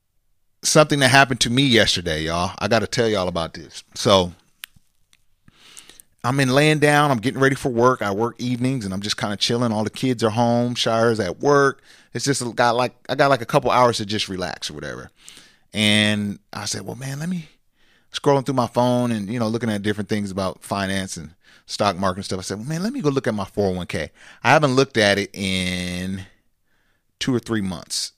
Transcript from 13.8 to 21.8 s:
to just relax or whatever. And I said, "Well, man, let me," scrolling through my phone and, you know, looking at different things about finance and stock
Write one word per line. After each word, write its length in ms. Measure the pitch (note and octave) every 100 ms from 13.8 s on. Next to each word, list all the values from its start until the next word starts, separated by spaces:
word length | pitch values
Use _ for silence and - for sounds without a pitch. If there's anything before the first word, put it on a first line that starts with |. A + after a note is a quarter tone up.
| B2 A2
to 80 | G2+
just 220 | G#2 -
relax 420 | F2+ F2 - -
or 40 |
whatever. 360 | D2+ D2 B1 - _ - - - _ _
And 640 | G2+ G#2+ G#2+ G#2 G#2 G#2 - _
I 120 | -
said, 180 | G#2 G#2+
"Well, 140 | G2+ A2+
man, 220 | C3+ C#3
let 80 | E3
me," 200 | F3+ - _ _ _ _ _ _
scrolling 340 | - D3 C#3 B2+
through 80 |
my 140 | C3 A#2
phone 440 | A#2+ B2 B2 A#2+
and, 160 | A2+ G2
you 100 | A#2+
know, 100 | A2
looking 220 | A#2 A#2
at 120 | G2+
different 260 | G#2 G#2 G2
things 220 | G#2+ G2+
about 320 | F#2 F#2+ -
finance 540 | - G2+ F#2+ F#2+ F#2+ E2+
and 180 | D2+ - _ _ -
stock 300 | -